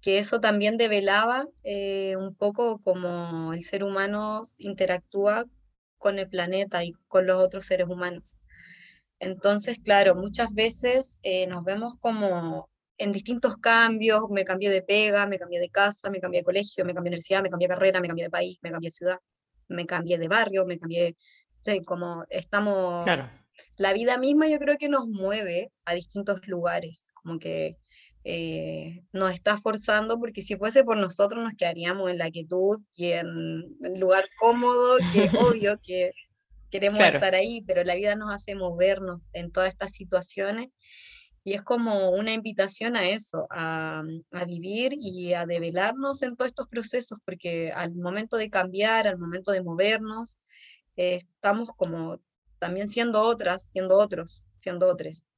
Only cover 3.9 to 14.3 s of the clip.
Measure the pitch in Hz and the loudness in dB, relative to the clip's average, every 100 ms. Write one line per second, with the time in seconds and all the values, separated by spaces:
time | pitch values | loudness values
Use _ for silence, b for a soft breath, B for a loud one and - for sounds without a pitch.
3.9 | 196 196 208 214 214 226 - - 196 185 | -2 -2 -2 -4 -6 -10 -14 -12 -2 0
4.9 | 180 _ 196 202 214 240 _ _ _ _ | 0 _ 0 2 2 -2 _ _ _ _
5.9 | _ 202 196 190 190 175 190 202 180 175 | _ -2 0 -4 -4 -2 -2 -2 -4 -4
6.9 | 170 _ 190 185 185 185 196 190 185 175 | -8 _ 2 4 4 2 0 -4 -2 0
7.9 | 180 180 175 - _ _ B B B B | -2 -6 -8 -16 _ _ B B B B
8.9 | B B _ 185 180 202 208 208 233 - | B B _ -8 0 2 2 0 -6 4
9.9 | 202 196 180 202 208 233 208 220 226 247 | 6 8 6 2 -2 -2 2 0 0 2
10.9 | 254 262 - 202 185 185 180 170 202 233 | 2 0 -6 -2 -2 -2 -4 -4 -4 -6
11.9 | 240 233 220 202 180 165 160 - _ _ | -4 -2 0 0 0 -2 -6 -10 _ _
12.9 | _ 202 202 - 240 240 208 226 226 226 | _ -4 -4 -4 -2 -2 0 2 4 4
13.9 | 220 220 214 214 | 4 4 2 2